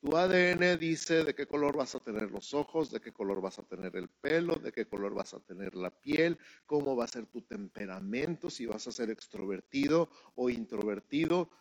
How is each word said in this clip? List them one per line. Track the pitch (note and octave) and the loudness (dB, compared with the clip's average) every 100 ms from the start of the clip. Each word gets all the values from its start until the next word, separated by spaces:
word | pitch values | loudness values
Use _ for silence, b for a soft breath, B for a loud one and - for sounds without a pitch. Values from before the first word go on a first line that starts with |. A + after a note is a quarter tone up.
Tu | C#3 D#3+ | 2 4
A | F#3 | 6
D | F#3 F3+ | 6 6
N | F3 F3+ F3 | 6 4 4
dice | D#3+ D#3+ - E3 | 2 0 4 4
de | D3+ | 4
qué | C3+ C#3+ | 0 -2
color | D3 C#3+ C#3+ | 2 2 2
vas | C3 C3 | -2 -4
a | |
tener | - G#2+ G#2+ | -4 -4 -2
los | G2+ - | -6 -4
ojos, | C#3+ D3 D#3+ C#3+ | -4 -2 -2 -2
de | A#2 | -4
qué | - | -10
color | - G2 G2 | -4 -2 0
vas | F#2+ G2 | -2 -6
a | |
tener | G2+ - F#2+ F#2+ | -12 -8 -6 -6
el | F2+ | -8
pelo, | _ C#3+ D#3+ E3+ E3 | _ 0 0 2 -2
de | - | -2
qué | A#2+ A2 | -6 -4
color | G2+ G2+ | -4 -4
vas | G2+ F#2+ | -4 -8
a | - | -10
tener | _ F2+ F#2+ F#2 | _ -10 -10 -6
la | F2+ | -8
piel, | - C3+ D3+ E3 E3+ B B _ | -8 -2 2 2 0 B B _
cómo | D3 C#3+ B2+ | 0 2 0
va | A#2 | 0
a | |
ser | B2 A2 | -4 -10
tu | B2 | -12
temperamento, | - G#2+ G2+ - G2+ F#2 G2 A#2 D3+ E3 - | -10 -10 -10 -10 -8 -6 -4 -2 -2 -4 -6
si | - A2+ | -8 -6
vas | G#2+ B2 | -6 -6
a | |
ser | A#2 A2+ | -6 -4
extrovertido | A2 - G2+ G2 F#2 - C#3 C#3+ D#3+ E3 B B - | -4 -10 -10 -6 -6 -4 0 4 4 2 B B -2
o | B2 | 0
introvertido, | A#2+ A2 A2 G#2 G2+ - C#3+ E3 F3 E3 b | 0 -4 -2 -2 -2 -2 0 2 2 0 b